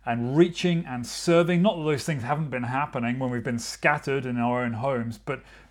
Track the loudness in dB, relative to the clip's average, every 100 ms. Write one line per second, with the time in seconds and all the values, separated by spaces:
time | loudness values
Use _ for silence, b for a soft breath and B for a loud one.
0 | -4 -2 0 4 4 4 0 0 -2 -6
1 | -8 -4 2 4 4 4 4 2 0 0
2 | -2 -4 -2 -2 -2 -4 -2 -2 -2 -2
3 | -2 0 -2 -2 -4 -4 -6 0 2 2
4 | 0 -2 -2 0 0 0 -2 -2 -2 -2
5 | -2 -6 -8 -8 B B B